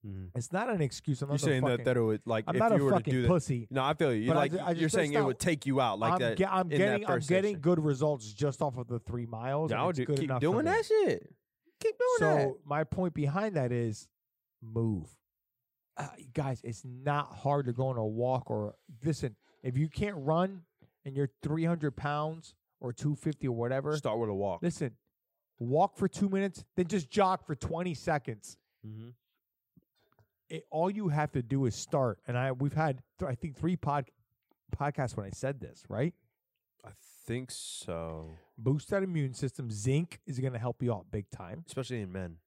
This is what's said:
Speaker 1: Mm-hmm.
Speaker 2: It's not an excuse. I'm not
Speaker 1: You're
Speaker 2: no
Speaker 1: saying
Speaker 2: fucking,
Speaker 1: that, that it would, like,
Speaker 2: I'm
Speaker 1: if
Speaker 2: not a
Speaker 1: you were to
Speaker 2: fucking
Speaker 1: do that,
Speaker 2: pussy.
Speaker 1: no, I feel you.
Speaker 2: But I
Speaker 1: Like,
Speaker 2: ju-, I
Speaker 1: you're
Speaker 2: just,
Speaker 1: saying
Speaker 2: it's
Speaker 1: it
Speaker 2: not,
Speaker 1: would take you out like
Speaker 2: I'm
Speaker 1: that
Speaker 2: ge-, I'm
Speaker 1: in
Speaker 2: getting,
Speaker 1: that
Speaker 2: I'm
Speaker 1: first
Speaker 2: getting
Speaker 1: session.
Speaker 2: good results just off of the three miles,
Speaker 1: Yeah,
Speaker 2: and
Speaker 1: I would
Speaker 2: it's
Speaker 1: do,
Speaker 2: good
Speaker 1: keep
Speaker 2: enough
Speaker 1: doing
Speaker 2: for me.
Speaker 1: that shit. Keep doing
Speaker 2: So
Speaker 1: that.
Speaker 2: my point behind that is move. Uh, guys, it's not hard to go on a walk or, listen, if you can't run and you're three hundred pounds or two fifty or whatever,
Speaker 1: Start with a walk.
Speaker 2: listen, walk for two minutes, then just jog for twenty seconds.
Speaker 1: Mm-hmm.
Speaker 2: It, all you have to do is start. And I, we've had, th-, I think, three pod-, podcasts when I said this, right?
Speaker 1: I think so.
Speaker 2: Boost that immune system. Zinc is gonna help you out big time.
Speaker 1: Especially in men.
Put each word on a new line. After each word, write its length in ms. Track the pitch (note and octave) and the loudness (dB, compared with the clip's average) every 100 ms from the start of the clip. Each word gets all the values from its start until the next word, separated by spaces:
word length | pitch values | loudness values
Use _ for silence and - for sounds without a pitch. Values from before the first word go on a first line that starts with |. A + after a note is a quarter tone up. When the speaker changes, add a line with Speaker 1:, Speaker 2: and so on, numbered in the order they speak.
| G#2 | -8
Speaker 1:
Mm-hmm. 200 | G2 F#2 B2 | -10 -8 -8
Speaker 2:
It's 120 | A#2 | -4
not 180 | F3+ B3 | -4 -2
an 100 | G3+ | 0
excuse. 400 | C#3 - - C3 | 0 -2 -4 -2
I'm 80 | C#3 | -2
not 140 | C#3 | 0
Speaker 1:
You're 60 | D#3 | 2
Speaker 2:
no 40 | |
Speaker 1:
saying 100 | C3 | 2
Speaker 2:
fucking, 140 | B2 A#2+ | 2 2
Speaker 1:
that, 60 | |
that 120 | B2 B2 | 2 4
it 40 | |
would, 200 | A2 G#2+ | 2 0
like, 200 | A2+ A2 - | 0 -2 0
Speaker 2:
I'm 80 | |
Speaker 1:
if 60 | F3+ | 2
Speaker 2:
not 120 | A3+ | 4
a 40 | F#3+ | 6
Speaker 1:
you 80 | |
were 60 | C#3 | 4
to 40 | - | 4
Speaker 2:
fucking 160 | - | 2
Speaker 1:
do 100 | C3 | 2
that, 60 | A#2+ | 6
Speaker 2:
pussy. 380 | F3 - B2 A2 | 4 2 -4 -2
Speaker 1:
no, 120 | C3+ | 0
I 80 | C3+ | 0
feel 200 | D#3 D#3 | 2 2
you. 140 | A2+ A#2 | 4 4
Speaker 2:
But 80 | D#3+ | 4
I 40 | |
Speaker 1:
Like, 120 | C#3+ | 2
Speaker 2:
ju-, 60 | F3+ | 0
I 100 | F#3+ | -2
Speaker 1:
you're 100 | E3 | 2
Speaker 2:
just, 120 | D#3+ | 2
Speaker 1:
saying 160 | F#3 D#3 | 4 2
Speaker 2:
it's 60 | D3 | 4
Speaker 1:
it 40 | |
Speaker 2:
not, 60 | C#3 | 2
Speaker 1:
would 120 | A#2+ | 2
take 260 | F3+ D#3 C#3 | 0 0 2
you 140 | C3+ | 2
out 180 | B2 G2+ | 2 2
like 140 | A2+ | 2
Speaker 2:
I'm 40 | F3+ | 2
Speaker 1:
that 160 | A#2+ G#2+ | 2 2
Speaker 2:
ge-, 40 | F#3+ | 2
I'm 220 | F#3+ F3+ | 2 2
Speaker 1:
in 60 | D3 | 2
Speaker 2:
getting, 80 | G3+ G#3 | 4 2
Speaker 1:
that 80 | G#3 | 0
Speaker 2:
I'm 60 | E3+ | 0
Speaker 1:
first 120 | D3 | 4
Speaker 2:
getting 220 | F3+ G#3 | 2 2
Speaker 1:
session. 60 | F#3 | 2
Speaker 2:
good 200 | D3 F3 | 2 4
results 480 | D3+ C3 D3+ C#3 A2 | 2 2 0 0 -6
just 300 | G#2 C#3+ C3 | -2 -2 0
off 160 | D3+ B2 | -2 -2
of 80 | A2+ | -6
the 140 | A#2 | -6
three 260 | - A#2+ A#2 | -4 -8 -6
miles, 440 | A2+ B2 C#3+ D#3 | -6 -2 -2 0
Speaker 1:
Yeah, 40 | A2 | 0
Speaker 2:
and 60 | |
Speaker 1:
I 40 | D#3+ | 0
would 120 | E3 | 0
Speaker 2:
it's 0 | |
Speaker 1:
do, 60 | - | 0
Speaker 2:
good 100 | C#3+ | 0
Speaker 1:
keep 100 | C#3+ | 0
Speaker 2:
enough 100 | B2+ | 2
Speaker 1:
doing 180 | D3+ A3 | 2 2
Speaker 2:
for 40 | |
me. 80 | D#4+ | 2
Speaker 1:
that 140 | G#4+ - | 2 4
shit. 480 | A4 F#4 - - - _ _ _ _ | 4 4 2 -4 -20 _ _ _ _
Keep 180 | A4+ - | -4 2
doing 120 | B4 B4 D#3 | 2 4 4
Speaker 2:
So 40 | D3+ | 4
Speaker 1:
that. 180 | - - | 2 -2
Speaker 2:
my 200 | C#3+ D3 | -4 -2
point 280 | D#3 - F3+ | 0 -2 -2
behind 440 | D#3 C#3+ E3+ G#3+ E3+ | 0 0 0 -2 0
that 140 | B2 | 0
is 360 | A#2+ A#2 G#2+ - _ _ _ _ _ | 0 0 -4 -12 _ _ _ _ _
move. 460 | A2+ A2+ A2+ F#2+ D2+ _ _ _ _ _ _ _ _ - | -6 0 0 0 -4 _ _ _ _ _ _ _ _ -10
Uh, 80 | D3 - C3+ | -10 -12 -8
guys, 280 | D3+ C#3 B2 | -4 -4 -4
it's 180 | A#2+ A2 | -8 -10
not 500 | C3 B2 C#3 D3 C#3+ | -12 -4 0 0 -2
hard 320 | - C#3 C#3+ B2+ | -2 2 2 2
to 60 | |
go 140 | A#2+ C3 | 0 0
on 80 | A#2+ | 0
a 80 | A2 | -2
walk 440 | A2 B2 B2+ - | 0 2 0 0
or, 240 | A2 G#2 - - A#2+ | -2 -2 -8 -20 -6
listen, 320 | C3+ C#3+ B2 G#2 _ _ | -4 -2 -4 -8 _ _
if 140 | C3 B2+ | -4 0
you 120 | D#3 | 0
can't 280 | - G#3 F#3 | 0 -4 -2
run 460 | C3+ D#3+ F#3+ F#3+ E3+ _ - _ | 2 2 2 -2 _ _ -20 _
and 100 | C#3+ C3+ | -6 -2
you're 120 | C#3 _ | -2 _
three 220 | C#3+ D#3+ | -2 0
hundred 300 | E3 E3+ D3 - | 2 2 0 -2
pounds 580 | D3 D3 D#3 E3 - _ _ _ | -2 -2 -2 -6 -16 _ _ _
or 120 | B2 | -8
two 200 | A#2 D3 | -2 0
fifty 320 | D3 D#3+ D3 C3+ | 0 -2 -2 -2
or 40 | |
whatever, 400 | A#2 A#2+ C3 C#3+ D3+ | 0 0 0 0 -2
Speaker 1:
Start 220 | B2+ A2+ | 0 0
with 120 | A2 | 0
a 40 | |
walk. 280 | G2 G2+ F2 | 0 -2 0
Speaker 2:
listen, 300 | E3+ - C3+ - _ _ _ _ _ _ | -2 -2 -6 -6 _ _ _ _ _ _
walk 380 | A#2+ C#3+ F#3+ - | 0 2 2 2
for 100 | F#3+ | -2
two 200 | - G3 | 2 0
minutes, 340 | F#3+ G3 - - - | 2 -2 -4 -6 -2
then 100 | F3 | 0
just 240 | G3 C3+ | 0 0
jog 340 | G#3 F#3+ F#3 - | 2 4 2 -4
for 80 | |
twenty 380 | C#3+ - D#3+ F3+ | -6 -4 -4 -4
seconds. 600 | D3 - D3 - G#2+ - - _ _ A2 | -4 -2 -2 -2 -10 -14 -20 _ _ -16
Speaker 1:
Mm-hmm. 220 | G#2+ A#2 A#2+ _ _ _ _ _ _ _ _ _ _ _ _ _ | -14 -16 -20 _ _ _ _ _ _ _ _ _ _ _ _ _
Speaker 2:
It, 160 | D#3+ - | -12 -6
all 200 | D#3 F3+ | -2 0
you 180 | G#3 G3 | 0 0
have 240 | D3+ D3+ | 0 0
to 100 | C3+ | -2
do 240 | A#2 C3+ B2+ | -2 0 0
is 80 | |
start. 460 | - - D3 B2+ G2+ - | -2 -2 0 0 -2 -4
And 120 | B2 | -2
I, 140 | C3+ | -2
we've 200 | B2+ C#3+ | -2 -2
had, 300 | D3+ D#3 C3 - _ | 2 0 -2 -10 _
th-, 100 | - | -6
I 40 | |
think, 220 | B2 E3 C3+ | -4 -8 -4
three 200 | D#3+ F3 | -2 -2
pod-, 340 | D3 C#3+ C3 _ _ _ _ _ _ - | 0 -2 -4 _ _ _ _ _ _ -4
podcasts 400 | C#3+ C#3+ B2 - | -2 -2 -4 -4
when 100 | G2 | -8
I 40 | |
said 300 | - C3 C#3 | -4 -4 -4
this, 220 | - - - | -10 -14 -6
right? 260 | G2+ D#3 - _ _ _ _ _ _ | -2 -2 -4 _ _ _ _ _ _
Speaker 1:
I 60 | G#2 - - - - | -20 -20 -20 -20 -6
think 240 | A#2+ B2+ | -6 -6
so. 800 | - - - - E2+ E2 D#2+ D#2+ D#2 _ - | -12 -12 -12 -8 -6 -6 -8 -10 -16 _ -4
Speaker 2:
Boost 340 | A#2 D3 - | 0 0 0
that 120 | G3 | -2
immune 320 | F#3+ E3 C3+ | 0 -2 -2
system. 360 | A#2+ C3+ - A#2+ | -2 -6 -4 -8
Zinc 480 | G#2 A#2+ C#3+ F3 - | -2 0 0 0 -8
is 140 | - B2+ | -8 -4
gonna 200 | C3 A#2+ | -4 -2
help 240 | A#2+ - | -4 -2
you 100 | B2 | -2
out 140 | G#2 - | -2 -4
big 180 | G#2+ G2+ | -8 -8
time. 340 | - F2+ E3 E3 | -14 -12 -12 -8
Speaker 1:
Especially 340 | C3+ B2 A#2+ | -8 -6 -6
in 120 | G2 | -6
men. 240 | F#2+ F2+ E2 | -6 -8 -10